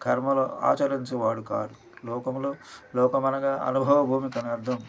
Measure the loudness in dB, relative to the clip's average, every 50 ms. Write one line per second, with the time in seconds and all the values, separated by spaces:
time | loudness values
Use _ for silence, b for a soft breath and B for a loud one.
0 | 0 0 0 2 2 2 2 2 0 0 -2 0 2 2 2 2 2 0 0 -2
1 | -4 -4 -2 0 0 0 0 -2 -4 -4 -4 -4 -4 -6 -10 -18 -20 -20 -20 -14
2 | -10 -8 -8 -6 -4 -6 -4 -4 -4 -6 -6 B B B B B B -4 2 2
3 | 4 4 4 2 0 0 0 0 0 -2 -2 -2 -2 0 0 2 4 6 6 6
4 | 6 4 2 0 -2 -4 -6 -6 -4 -4 -6 -4 -4 -4 -4 -4 -6